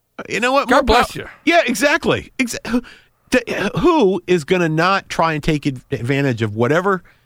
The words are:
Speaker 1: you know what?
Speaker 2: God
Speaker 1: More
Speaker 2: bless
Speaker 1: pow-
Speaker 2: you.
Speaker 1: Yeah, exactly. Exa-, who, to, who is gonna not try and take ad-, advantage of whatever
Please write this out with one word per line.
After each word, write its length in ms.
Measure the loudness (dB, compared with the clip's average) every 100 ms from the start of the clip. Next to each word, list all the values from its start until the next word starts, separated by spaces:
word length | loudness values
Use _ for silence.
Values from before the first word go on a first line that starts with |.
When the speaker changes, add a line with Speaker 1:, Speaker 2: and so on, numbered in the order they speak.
| _ -18 -8
Speaker 1:
you 140 | -6
know 100 | -2
what? 160 | -2 2
Speaker 2:
God 80 | 0
Speaker 1:
More 60 |
Speaker 2:
bless 300 | 4 2 2
Speaker 1:
pow- 80 | -6
Speaker 2:
you. 80 | -14 -6 0
Speaker 1:
Yeah, 160 | 2 2
exactly. 680 | 0 0 0 0 -2 -4 -6
Exa-, 280 | -6 -6 -4
who, 140 | -4 -4 -20 _ _ -2
to, 420 | -2 0 -4 -4 0
who 420 | 2 4 2 0 0
is 160 | 0
gonna 240 | 2 0 2
not 400 | 2 2 0 -2
try 240 | -2 0
and 100 | 0
take 240 | -2 -2 -2
ad-, 140 | -6 -8
advantage 500 | -6 -2 0 0 0
of 140 | -2 0
whatever 460 | 2 2 2 -2 -6 _